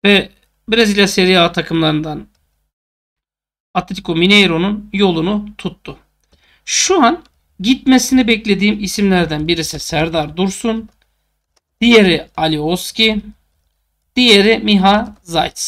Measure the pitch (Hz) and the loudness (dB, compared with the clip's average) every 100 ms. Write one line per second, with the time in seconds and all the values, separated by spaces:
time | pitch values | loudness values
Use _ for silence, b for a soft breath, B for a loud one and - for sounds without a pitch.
0 | 202 202 - _ _ _ - 220 220 202 | 2 0 0 _ _ _ -4 0 2 2
1 | 202 202 185 185 170 170 160 165 156 151 | 0 2 2 2 2 -2 -4 -2 0 -2
2 | 156 147 - _ _ _ _ _ _ _ | -4 -10 -14 _ _ _ _ _ _ _
3 | _ _ _ _ _ _ _ - - 190 | _ _ _ _ _ _ _ -8 -6 -12
4 | - 165 180 208 190 165 190 208 - 196 | -6 0 4 4 4 0 -2 -4 -8 0
5 | 202 165 170 208 208 - 180 - - - | 0 0 -2 -4 -8 -12 -12 -12 -20 -20
6 | _ _ _ _ _ _ - - - 370 | _ _ _ _ _ _ -6 -4 0 2
7 | 240 349 _ _ _ _ 190 262 - 262 | 2 0 _ _ _ _ -2 0 4 2
8 | 254 262 233 220 214 190 202 214 196 - | 4 0 2 0 0 0 0 -2 -6 -2
9 | 202 180 160 151 156 165 156 147 - 160 | 0 2 0 -4 -4 -4 -4 -8 -6 -4
10 | 165 160 151 160 190 190 233 226 220 _ | -2 -2 -6 -4 -4 -4 -6 -6 -10 _
11 | _ _ _ _ _ _ _ _ 226 226 | _ _ _ _ _ _ _ _ 4 6
12 | 196 160 - - 160 156 151 175 - - | 6 2 -4 -6 -4 -2 -4 -6 -8 -2
13 | 220 214 208 - _ _ _ _ _ _ | 0 0 -8 -20 _ _ _ _ _ _
14 | _ - 247 202 202 220 214 202 190 208 | _ 0 4 4 4 0 2 2 2 0
15 | 233 - - 165 160 - | -2 -14 -8 -6 -6 -8